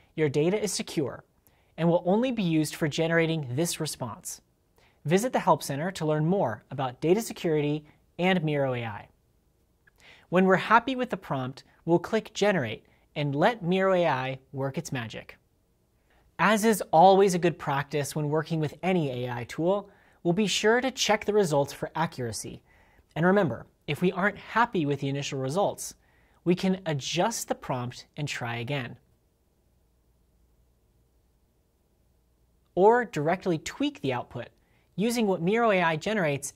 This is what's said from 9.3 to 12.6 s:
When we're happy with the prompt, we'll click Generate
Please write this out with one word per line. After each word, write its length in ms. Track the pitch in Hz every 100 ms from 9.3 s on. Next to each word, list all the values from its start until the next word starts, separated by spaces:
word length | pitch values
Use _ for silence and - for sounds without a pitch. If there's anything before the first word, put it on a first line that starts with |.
| _ _ _ _ _ _ _ - - -
When 160 | 175 190
we're 100 | 175
happy 400 | - 226 233 254
with 140 | 240
the 60 | 202
prompt, 460 | - 139 127 - - _
we'll 160 | - 170
click 340 | - 220 214
Generate 500 | - 202 185